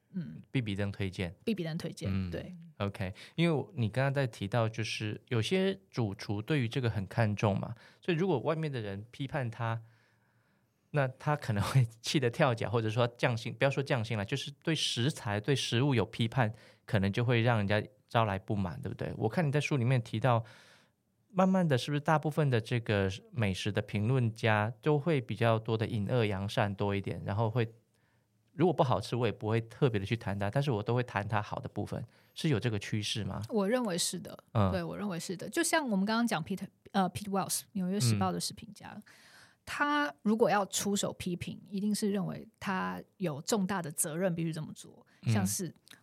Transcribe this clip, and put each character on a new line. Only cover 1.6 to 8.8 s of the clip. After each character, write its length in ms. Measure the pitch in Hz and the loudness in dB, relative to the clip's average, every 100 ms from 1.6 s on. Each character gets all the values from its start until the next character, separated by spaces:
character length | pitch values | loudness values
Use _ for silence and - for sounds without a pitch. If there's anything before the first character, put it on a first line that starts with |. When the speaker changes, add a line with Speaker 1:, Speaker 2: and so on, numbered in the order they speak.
Speaker 1:
登 140 | 160 160 | -4 -6
推 160 | 165 | -8
荐， 160 | - 98 | -6 -2
Speaker 2:
嗯， 200 | 95 92 | -2 -2
Speaker 1:
对。 240 | 85 - 175 - - | -4 -8 -14 -14 -6
Speaker 2:
OK， 340 | 101 - 92 - - - | -4 -4 -6 -8 -8 0
因 200 | 170 147 | 2 2
为 100 | - 143 | -2 -2
你 120 | 110 | 0
刚 140 | 131 | 2
刚 120 | 135 | 0
在 120 | 139 131 | 2 -2
提 220 | - 101 | -2 -2
到， 200 | 120 113 | 2 2
就 160 | 113 | 0
是 380 | 107 - 107 113 - | -4 -4 -6 -6 -2
有 140 | 117 | 0
些 360 | 107 190 190 190 _ | 2 2 0 -2 _
主 260 | - 110 98 | -4 -2 -4
厨 260 | - 104 | -4 -4
对 180 | 110 151 | 0 0
于 80 | 113 | 0
这 140 | 139 | 0
个 80 | 120 | -2
很 160 | 104 92 | -2 -2
看 260 | - 110 101 | 0 0 2
重 220 | 110 - | 2 2
嘛， 160 | - - - - | -2 -10 -16 -8
所 120 | - | -2
以 40 | 160 | 0
如 100 | 196 | 2
果 120 | 143 | 0
外 160 | 143 160 | 0 -2
面 160 | 156 | -2
的 100 | 131 | -4